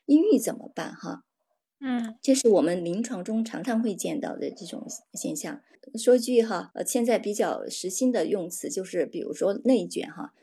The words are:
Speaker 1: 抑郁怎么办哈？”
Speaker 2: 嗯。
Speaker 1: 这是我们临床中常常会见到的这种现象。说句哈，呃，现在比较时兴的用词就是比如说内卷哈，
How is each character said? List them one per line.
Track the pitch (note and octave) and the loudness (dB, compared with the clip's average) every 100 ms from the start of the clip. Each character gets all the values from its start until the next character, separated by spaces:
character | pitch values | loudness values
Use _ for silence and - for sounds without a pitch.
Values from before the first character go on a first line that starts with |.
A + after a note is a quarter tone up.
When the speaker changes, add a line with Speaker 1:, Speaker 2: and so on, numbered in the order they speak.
| - | 4
Speaker 1:
抑 | D4 | 6
郁 | G4+ C#4+ | 6 4
怎 | - | 2
么 | - - - | -8 -12 -10
办 | D#3+ | -10
哈？” | - - - _ _ _ _ _ - | -10 -12 -12 _ _ _ _ _ -10
Speaker 2:
嗯。 | C4+ B3 A3+ A3 | -4 -2 -4 -4
Speaker 1:
这 | - C4 | 2 4
是 | A#3+ | 6
我 | F#3 | 6
们 | D3+ F3+ E3+ | 4 0 -2
临 | F#3 | -2
床 | A#3 G#3+ | -4 -4
中 | F3+ A3 | -4 -2
常 | A3+ - | -2 -4
常 | A3 A3+ | -2 0
会 | A#3 F3+ | 0 -2
见 | F3 D#3 | -4 -4
到 | - - | -6 -6
的 | C#3 | -6
这 | - E3+ | -8 -12
种 | - - - _ | -12 -12 -16 _
现 | - - D3+ | -8 -6 -6
象。 | E3 - _ _ - | -8 -12 _ _ -14
说 | A3+ A#3+ B3 | -2 4 4
句 | A#3 A#3+ | 6 4
哈， | A3+ F3+ - | 4 0 -6
呃， | - | -8
现 | - B3 A#3 | -2 0 2
在 | G#3 | 2
比 | G3+ | 0
较 | G#3 F3+ G2+ A1 | -2 0 -2 -6
时 | - F#3 | -8 -6
兴 | - B3+ | 0 0
的 | A#3 D#3+ | 2 0
用 | G3 F3 | -2 -4
词 | - D#3+ | -8 -8
就 | - | -6
是 | F#3 F#3 C#3+ | -4 -2 -2
比 | F3 | -4
如 | - | -8
说 | F#3 F#3+ G3+ - | -2 -2 0 4
内 | A#3 F3 | 2 2
卷 | - - | -6 -8
哈， | - - _ | -10 -16 _